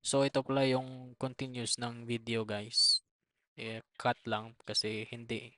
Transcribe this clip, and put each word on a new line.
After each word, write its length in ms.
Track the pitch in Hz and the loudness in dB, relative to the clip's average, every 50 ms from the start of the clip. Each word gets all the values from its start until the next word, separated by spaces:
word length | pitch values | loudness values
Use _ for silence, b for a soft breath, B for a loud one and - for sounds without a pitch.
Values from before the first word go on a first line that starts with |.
| - | -2
So, 160 | - - 139 | 2 4 4
ito 160 | 139 139 - 135 131 | 4 4 4 2 2
pala 160 | - 135 135 | 4 4 4
yung 560 | 135 131 131 131 131 131 131 127 127 127 120 _ | 6 6 4 2 0 -4 -12 -12 -14 -16 -8 _
continuous 640 | - 131 127 - 135 131 127 123 117 - - - | -6 -6 -4 -6 -8 -6 -6 -6 -2 -2 -2 -2
ng 240 | 120 120 117 117 117 | -2 -6 -6 -8 -4
video, 400 | 117 120 113 113 117 113 113 110 | -4 -4 -2 -2 0 0 0 0
guys. 560 | 107 104 104 107 113 - - - - 101 - _ _ _ _ _ _ _ _ _ _ _ - | -2 -4 -6 -6 -2 2 4 6 6 6 4 _ _ _ _ _ _ _ _ _ _ _ -10
Eh, 240 | 113 113 113 113 - _ _ - | -8 -6 -6 -8 -10 _ _ 0
cut 160 | - 123 120 _ | 0 0 0 _
lang 320 | _ 113 110 107 110 117 113 _ | _ -2 -2 -2 -2 -8 -16 _
kasi 400 | - - 107 - - 107 110 107 113 - | -10 -4 -2 -2 -2 0 -2 -4 -6 -6
hindi 400 | 120 120 117 113 113 110 120 117 _ | -10 -12 -6 -6 -6 -6 -6 -12 _